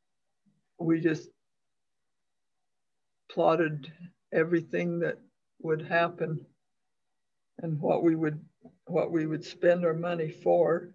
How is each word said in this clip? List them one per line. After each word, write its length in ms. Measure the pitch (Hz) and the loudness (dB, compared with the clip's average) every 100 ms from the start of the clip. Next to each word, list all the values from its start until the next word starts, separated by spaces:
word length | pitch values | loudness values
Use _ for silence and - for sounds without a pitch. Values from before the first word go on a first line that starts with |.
| _ _ _ _ _ _ _ - | _ _ _ _ _ _ _ -4
we 220 | 165 165 | 0 2
just 300 | 170 - - _ _ _ _ _ _ _ _ _ _ _ _ _ _ _ _ _ _ _ - | 2 -2 -6 _ _ _ _ _ _ _ _ _ _ _ _ _ _ _ _ _ _ _ -8
plotted 600 | - 170 160 160 147 - - 175 _ _ | 0 2 2 0 -4 -10 -18 -20 _ _
everything 680 | 180 165 170 165 175 175 170 | -2 0 0 -2 -4 -2 -2
that 200 | 160 - - _ _ _ | -4 -6 -14 _ _ _
would 220 | 165 156 | -4 -4
happen 640 | 156 170 170 175 160 156 - _ _ _ _ _ _ _ _ _ _ - | 0 0 0 -2 -6 -6 -10 _ _ _ _ _ _ _ _ _ _ -10
and 220 | 170 151 | -6 -2
what 240 | 180 - | 0 2
we 100 | 170 | 2
would, 260 | 160 156 151 - _ - _ - | 2 -2 -4 -12 _ -20 _ -4
what 240 | 170 - | -2 0
we 160 | 170 156 | 0 -2
would 180 | 151 | -4
spend 400 | - - 175 175 | -8 0 2 4
our 80 | 170 | 2
money 380 | 160 175 170 156 | 0 -2 -4 -4
for, 600 | - 175 175 160 170 - | -2 2 4 4 2 -4